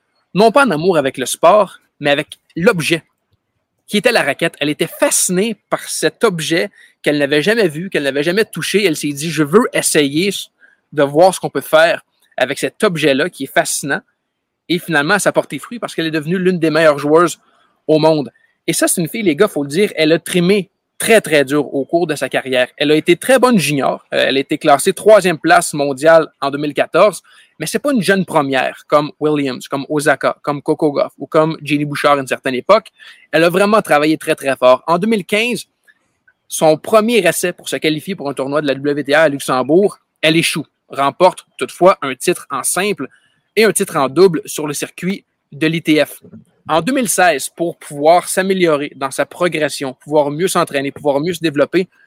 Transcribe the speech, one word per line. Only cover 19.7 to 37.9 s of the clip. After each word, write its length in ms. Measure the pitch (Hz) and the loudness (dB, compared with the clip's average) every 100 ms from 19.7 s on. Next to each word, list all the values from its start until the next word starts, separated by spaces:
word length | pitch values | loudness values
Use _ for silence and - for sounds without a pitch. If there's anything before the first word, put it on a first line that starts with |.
| 156 208 - | -2 -2 0
elle 160 | 156 | 0
a 80 | 165 | 0
trimé 500 | - 180 175 208 175 _ _ - | 0 0 2 0 -2 _ _ -6
très, 220 | - 220 | 2 2
très 240 | 156 151 131 | 4 0 2
dur 280 | 147 127 | -2 -2
au 120 | 139 131 | -4 -2
cours 200 | 170 175 | -2 -2
de 80 | |
sa 160 | 147 127 | -4 -4
carrière. 380 | 135 127 127 123 - | -4 -2 -2 -2 -2
Elle 140 | 147 | 0
a 40 | 156 | 2
été 200 | 165 170 | 2 0
très 240 | - 262 | 2 4
bonne 180 | 247 220 | 4 2
junior. 480 | 143 143 131 - _ | 0 -2 -2 -4 _
Euh, 120 | 135 131 | -2 0
elle 100 | 135 | -2
a 20 | |
été 160 | 139 156 | -4 -2
classée 360 | 156 139 - | 4 4 2
troisième 460 | - 208 214 180 156 | 0 6 6 4 0
place 340 | 160 175 - | 2 2 2
mondiale 540 | 151 143 131 156 165 156 _ | -4 -4 0 4 4 4 _
en 100 | 139 | -6
deux 60 | 143 | -4
mille 160 | 151 | -4
quatorze, 500 | 139 123 160 208 170 - _ _ - | -4 -2 2 2 0 -12 _ _ -12
mais 80 | 156 | -8
c'est 140 | 226 | -6
pas 140 | 294 | -2
une 80 | 262 | 0
jeune 240 | 160 196 - | 0 0 0
première 580 | 160 139 131 131 - - | -2 0 -2 -4 -6 -2
comme 260 | 151 151 - | 0 0 -4
Williams, 460 | 151 151 139 127 - | -2 -2 -4 -8 -8
comme 160 | 143 139 | -8 -6
Osaka, 500 | 151 143 135 135 - | -2 0 0 -2 -4
comme 180 | - 147 | -6 -6
Coco 300 | - 151 156 | -4 -2 -2
Gauff 220 | 139 - - | -2 -4 -6
ou 80 | 143 | -4
comme 320 | 160 160 160 | 0 0 -2
Jenny 220 | 143 147 147 | -4 -4 -4
Bouchard 320 | 143 147 143 | -2 0 0
à 40 | |
une 60 | 131 | -2
certaine 260 | 127 135 | -6 -4
époque. 360 | 123 - 214 - _ - - _ | -4 2 2 0 _ -20 -20 _
Elle 140 | 156 170 | 0 2
a 40 | |
vraiment 320 | 180 202 214 | 2 2 2
travaillé 360 | 196 147 151 156 | 2 0 2 -2
très, 180 | - 151 | -2 -4
très 200 | 135 127 | -4 2
fort. 260 | 127 127 - | 4 4 2
En 120 | 170 | -2
deux 80 | 214 | 0
mille 180 | 220 170 | -2 -2
quinze, 420 | 208 240 220 - _ _ _ _ _ _ _ _ | -2 -2 -4 -8 _ _ _ _ _ _ _ _
son 280 | - 160 156 | 0 2 2
premier 420 | - 214 214 240 | 2 2 2 2
essai 340 | 175 - 180 | 0 0 -4
pour 160 | - - | -6 -8
se 80 | 135 | -4
qualifier 380 | 156 | -2